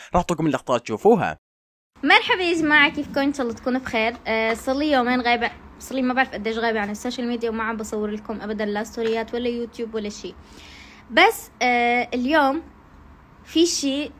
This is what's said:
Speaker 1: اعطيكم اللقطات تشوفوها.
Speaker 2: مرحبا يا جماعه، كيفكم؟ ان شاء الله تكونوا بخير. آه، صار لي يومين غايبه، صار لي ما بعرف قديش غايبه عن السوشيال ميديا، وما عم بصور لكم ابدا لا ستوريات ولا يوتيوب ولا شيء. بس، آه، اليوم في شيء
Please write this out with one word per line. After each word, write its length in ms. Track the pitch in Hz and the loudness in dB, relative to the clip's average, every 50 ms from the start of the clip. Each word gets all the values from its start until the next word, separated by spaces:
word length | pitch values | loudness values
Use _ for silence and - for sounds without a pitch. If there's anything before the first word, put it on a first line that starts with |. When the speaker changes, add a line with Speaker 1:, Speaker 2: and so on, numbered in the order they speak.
| - - - | 2 0 0
Speaker 1:
اعطيكم 320 | 175 175 - 180 151 160 | 0 2 2 -2 0 0
اللقطات 380 | 156 131 127 - - 127 120 - | 0 0 0 0 2 0 0 2
تشوفوها. 540 | - 113 104 - 202 240 190 127 - - - _ _ _ _ _ _ _ _ _ _ _ - - | -2 -6 4 6 6 6 6 4 -2 -4 -6 _ _ _ _ _ _ _ _ _ _ _ -4 2
Speaker 2:
مرحبا 380 | 277 370 453 440 - 466 370 370 | 4 4 4 6 4 0 0 2
يا 120 | 349 349 | 0 0
جماعه، 360 | 330 311 294 302 302 285 302 | 0 2 4 6 6 4 4
كيفكم؟ 300 | - 294 294 - - 277 | 2 -2 -8 -4 -2 -2
ان 120 | 277 285 285 | 0 0 0
شاء 140 | - 262 | -2 -4
الله 120 | 233 226 214 | -4 -4 -4
تكونوا 220 | - 262 247 262 | -4 -2 -2 -2
بخير. 340 | 254 - - 226 220 226 247 247 - | -4 -2 -2 0 0 0 -2 -4 -4
آه، 280 | - 220 220 220 220 226 | -2 -2 0 0 0 -2
صار 220 | 226 - 269 262 | -2 -2 -2 -2
لي 160 | 277 302 311 294 | 0 2 2 2
يومين 280 | 262 240 240 254 254 | 2 2 2 0 0
غايبه، 300 | 240 240 240 233 233 226 - - - - - - | 2 2 0 0 0 -4 -6 -10 -20 -20 -20 -20
صار 180 | - - 240 | -14 -8 -4
لي 60 | 269 254 | -2 -2
ما 120 | 254 254 | 0 0
بعرف 160 | 254 262 254 | 0 0 -2
قديش 280 | - 208 208 226 226 226 | -2 -8 -6 -4 -4 -2
غايبه 220 | 226 233 220 220 | -2 0 0 -2
عن 100 | 202 202 | -2 -4
السوشيال 380 | 214 214 - 247 240 254 240 240 | -6 -6 -6 -8 -6 -4 -4 -4
ميديا، 220 | 240 233 226 233 | -4 -4 -4 -4
وما 120 | 220 226 226 | -4 -4 -4
عم 140 | 220 226 | -4 -4
بصور 340 | 214 220 214 - 214 214 208 | -6 -6 -6 -6 -4 -4 -4
لكم 300 | 208 214 214 - 220 202 | -6 -8 -8 -10 -10 -8
ابدا 240 | 196 208 214 202 220 | -6 -8 -6 -4 -4
لا 200 | 208 208 208 220 | -4 -4 -4 -6
ستوريات 500 | 226 - 240 226 226 220 226 226 226 240 | -6 -6 -4 -2 -2 -2 -2 -4 -4 -6
ولا 140 | 240 247 247 | -4 -4 -4
يوتيوب 460 | 240 233 240 226 - - 240 220 226 | -4 -4 -6 -8 -8 -10 -10 -6 -6
ولا 140 | 220 208 208 | -6 -6 -6
شيء. 260 | 208 - - - - - - - - - - - - - - - - - - - | -10 -10 -12 -14 -14 -14 -20 -20 -20 -20 -20 -20 -20 -20 -20 -20 -20 -20 -18 0
بس، 400 | 226 311 349 440 440 - - - - - - | 4 6 6 6 4 0 -10 -16 -6 -2 0
آه، 460 | 247 247 240 240 240 240 247 - - - | 2 2 2 2 2 2 2 0 -2 -2
اليوم 480 | 247 247 254 311 320 285 269 277 330 - - - - - - - - - - - - - - - - - | -4 -2 2 4 4 4 4 2 -2 -6 -10 -20 -20 -20 -20 -20 -20 -20 -20 -20 -20 -20 -20 -20 -20 -20
في 220 | - - 320 330 | -4 2 2 2
شيء 460 | 339 - - - 277 262 285 302 240 - | 2 2 -2 -2 -2 -4 -4 -6 -8 -10